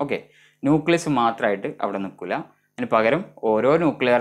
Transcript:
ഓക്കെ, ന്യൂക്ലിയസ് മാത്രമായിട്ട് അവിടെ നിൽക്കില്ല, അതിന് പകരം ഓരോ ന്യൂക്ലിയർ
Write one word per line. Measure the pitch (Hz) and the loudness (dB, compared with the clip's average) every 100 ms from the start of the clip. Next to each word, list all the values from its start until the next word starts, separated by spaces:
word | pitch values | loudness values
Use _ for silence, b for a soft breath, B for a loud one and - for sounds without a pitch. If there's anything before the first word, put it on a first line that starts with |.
ഓക്കെ, | 147 101 - b b b 139 | -6 -6 -8 b b b 0
ന്യൂക്ലിയസ് | 151 151 170 165 135 | 2 2 0 0 0
മാത്രമായിട്ട് | 117 113 117 98 127 - | 0 0 -2 -2 -6 -6
അവിടെ | 101 98 | -6 -4
നിൽക്കില്ല, | 95 - 90 123 - b b | -8 -10 -8 -8 -8 b b
അതിന് | - 120 | -10 0
പകരം | 117 110 151 208 - 117 | 2 2 0 -4 -6 0
ഓരോ | 107 123 160 | 2 2 2
ന്യൂക്ലിയർ | 170 - 127 120 | 0 0 2 2